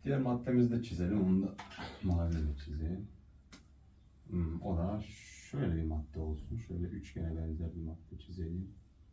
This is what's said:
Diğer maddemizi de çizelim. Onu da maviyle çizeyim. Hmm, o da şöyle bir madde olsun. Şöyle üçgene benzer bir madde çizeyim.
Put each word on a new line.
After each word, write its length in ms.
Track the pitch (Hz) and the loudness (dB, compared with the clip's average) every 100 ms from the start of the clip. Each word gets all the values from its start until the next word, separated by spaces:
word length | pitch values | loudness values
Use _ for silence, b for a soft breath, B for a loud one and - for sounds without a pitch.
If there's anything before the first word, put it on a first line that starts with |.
Diğer 160 | 139 139 | 2 2
maddemizi 500 | 123 120 - 123 120 | 4 2 4 6 6
de 120 | 113 | 4
çizelim. 400 | - 85 90 101 | 0 0 2 4
Onu 200 | 92 92 | 6 6
da 120 | 98 - - - - - | 4 -4 -12 -10 -10 -2
maviyle 540 | 92 87 85 82 76 71 | 2 4 4 2 0 -2
çizeyim. 440 | 73 76 78 95 107 - - - - - - - - - - - - | -6 -4 -2 -2 -6 -14 -20 -20 -20 -20 -20 -20 -20 -20 -20 -20 -4
Hmm, 340 | 90 80 85 | 0 0 -2
o 140 | 101 82 | -2 0
da 240 | 90 107 - - - - - | 2 0 -4 -12 -16 -16 -8
şöyle 260 | 139 92 82 | 0 2 2
bir 60 | |
madde 380 | 78 78 76 82 | 2 -2 -4 -4
olsun. 360 | 78 76 - - | -4 -4 -4 -6
Şöyle 300 | - 87 87 | -4 -4 -2
üçgene 500 | 95 - - 85 80 | -4 -8 -4 -2 -2
benzer 380 | 80 78 82 | -2 -2 -4
bir 80 | 85 | -4
madde 360 | 80 82 - - | -6 -8 -12 -16
çizeyim. 560 | - 90 82 87 98 - - - - | -12 -6 -4 -4 -6 -10 -20 -20 -20